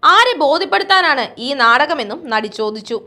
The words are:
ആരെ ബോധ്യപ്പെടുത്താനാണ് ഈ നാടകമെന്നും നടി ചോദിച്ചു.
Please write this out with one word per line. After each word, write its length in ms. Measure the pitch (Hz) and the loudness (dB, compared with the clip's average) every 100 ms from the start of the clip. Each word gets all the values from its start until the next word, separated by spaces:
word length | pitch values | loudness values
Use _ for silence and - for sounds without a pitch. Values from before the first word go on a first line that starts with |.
ആരെ 340 | 294 381 494 359 | 4 4 4 2
ബോധ്യപ്പെടുത്താനാണ് 880 | 294 311 381 392 403 381 339 277 226 - | 0 0 0 -4 0 2 2 0 -2 -8
ഈ 160 | 240 | -8
നാടകമെന്നും 760 | 277 233 240 302 320 214 226 311 | 0 2 4 2 -2 -6 -10 -4
നടി 180 | 220 214 | -4 -4
ചോദിച്ചു. 540 | 208 214 214 208 226 | -6 -6 -6 -8 -10